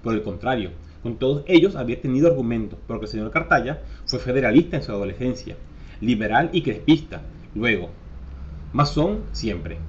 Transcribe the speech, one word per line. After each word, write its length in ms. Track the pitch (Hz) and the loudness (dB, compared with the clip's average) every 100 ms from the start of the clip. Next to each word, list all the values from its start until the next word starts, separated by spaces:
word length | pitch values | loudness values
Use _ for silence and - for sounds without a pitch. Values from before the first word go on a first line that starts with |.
Por 120 | 117 | 0
el 80 | 110 | -2
contrario, 480 | 101 92 120 127 92 82 - - | -2 -4 -2 -2 -2 -8 -16 -10
con 140 | 117 110 | -8 0
todos 280 | 131 143 147 | 0 0 6
ellos 300 | 175 190 143 | 6 6 2
había 240 | 120 120 | -4 -4
tenido 280 | 131 131 170 | 0 4 6
argumento, 500 | 143 117 117 104 - - | 4 0 -2 -4 -8 -8
porque 180 | 107 | -8
el 60 | 107 | -6
señor 200 | 110 110 | -6 -2
Cartaya 500 | 170 - 147 170 151 - - - | -2 2 2 2 -6 -10 -12 -6
fue 120 | 127 | -4
federalista 580 | 123 131 123 127 170 151 | 0 2 6 6 6 -2
en 60 | |
su 100 | - | -4
adolescencia, 640 | 101 98 95 127 120 - - - - - - | -4 -4 -2 -4 -4 -8 -14 -14 -16 -16 -4
liberal 500 | 110 110 107 117 165 | 0 2 4 2 4
y 100 | 175 | 2
crespista, 580 | 139 107 - 156 - - - - - | 0 0 4 4 4 -12 -12 -14 -10
luego 360 | 104 117 101 85 - - - - - - - - | -2 2 2 -2 -12 -16 -14 -12 -12 -12 -12 -4
masón 480 | 131 143 147 170 220 214 | 0 2 2 2 0 -6
siempre. 460 | - 117 90 80 78 | -4 -4 -4 -6 -8